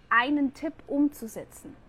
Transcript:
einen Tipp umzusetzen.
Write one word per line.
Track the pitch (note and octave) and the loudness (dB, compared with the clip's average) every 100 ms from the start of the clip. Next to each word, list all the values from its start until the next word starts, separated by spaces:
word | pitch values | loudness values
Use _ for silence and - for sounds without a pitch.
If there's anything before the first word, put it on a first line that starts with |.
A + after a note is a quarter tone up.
| - | 0
einen | A3+ B3+ D4 C4+ | 2 2 2 0
Tipp | - D#4+ - - | -2 -8 -8 -4
umzusetzen. | C#4+ C#4+ - A3+ F#3+ - - - - | 2 2 0 -12 -12 -16 -18 -20 -20